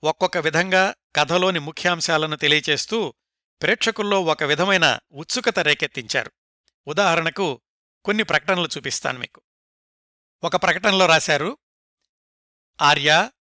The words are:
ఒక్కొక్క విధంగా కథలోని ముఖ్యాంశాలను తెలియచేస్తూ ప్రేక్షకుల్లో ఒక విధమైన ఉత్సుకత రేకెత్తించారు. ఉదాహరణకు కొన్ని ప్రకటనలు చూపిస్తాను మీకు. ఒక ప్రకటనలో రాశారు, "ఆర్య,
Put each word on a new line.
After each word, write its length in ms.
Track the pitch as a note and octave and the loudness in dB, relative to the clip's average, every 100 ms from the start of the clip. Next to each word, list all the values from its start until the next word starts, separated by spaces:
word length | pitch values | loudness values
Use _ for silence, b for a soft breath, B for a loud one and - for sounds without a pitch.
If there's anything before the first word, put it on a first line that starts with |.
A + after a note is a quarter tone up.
ఒక్కొక్క 340 | D3+ - F#3 F3 | -4 0 0 0
విధంగా 560 | D#3 D#3 F#3 F#3 F#3+ - _ D3 | -2 0 2 2 2 -2 _ -2
కథలోని 440 | D3 F3+ F#3 F3 | 0 2 0 -2
ముఖ్యాంశాలను 760 | D3 - F3+ E3+ E3 D#3 D#3 D3+ | -6 -4 -2 -2 0 -2 -2 -2
తెలియచేస్తూ 800 | D3 D3+ D3+ C#3 - A3 D#3+ - _ _ _ - | 0 0 0 -4 -4 -4 -6 -10 _ _ _ -6
ప్రేక్షకుల్లో 600 | D3+ A3+ A3+ G#3+ G3+ G3 | -4 -2 -2 -2 -2 0
ఒక 220 | E3 D3+ | 0 0
విధమైన 560 | C#3+ D3 F#3+ F#3 D3+ A2+ - | 0 0 2 4 4 2 -4
ఉత్సుకత 480 | C#3+ D#3+ C4 A#3 F#3+ | -14 -6 -4 -2 0
రేకెత్తించారు. 720 | D3+ C#3+ D3 - A2+ C3+ - _ _ _ _ _ - | 0 0 -2 -8 -6 -4 -6 _ _ _ _ _ -6
ఉదాహరణకు 720 | D#3 G3 E3 E3 F3 F3 B2 _ _ _ _ - | 0 2 2 0 -4 -4 -6 _ _ _ _ -4
కొన్ని 180 | A3 | -2
ప్రకటనలు 460 | G3+ D3+ D#3 F#3 E3 D3 | 0 -2 0 -2 -2 -6
చూపిస్తాను 420 | C3 - C3+ B2+ | -8 -6 -6 -6
మీకు. 220 | A#2+ _ _ _ _ _ _ _ _ _ _ _ | -10 _ _ _ _ _ _ _ _ _ _ _
ఒక 120 | E3 F3+ | -4 -2
ప్రకటనలో 500 | F3 E3 G#3 F#3+ F3+ | 0 0 2 4 6
రాశారు, 520 | D#3+ - D3 E3 C#4+ _ _ _ _ _ _ _ _ _ _ _ - | 4 4 0 -2 -8 _ _ _ _ _ _ _ _ _ _ _ 0
"ఆర్య, 480 | D3 D3 D3 D#3 A3+ - | 2 4 4 2 0 -6